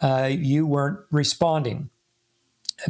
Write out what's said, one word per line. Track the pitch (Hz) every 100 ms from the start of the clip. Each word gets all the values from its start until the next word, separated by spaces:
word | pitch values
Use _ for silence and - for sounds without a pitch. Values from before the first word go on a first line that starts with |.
uh, | 139 131 135
you | 139 139 143 160
weren't | 143 139 - -
responding | 151 143 - 170 156 131 87 143 - _ _ _ _ _ _ - -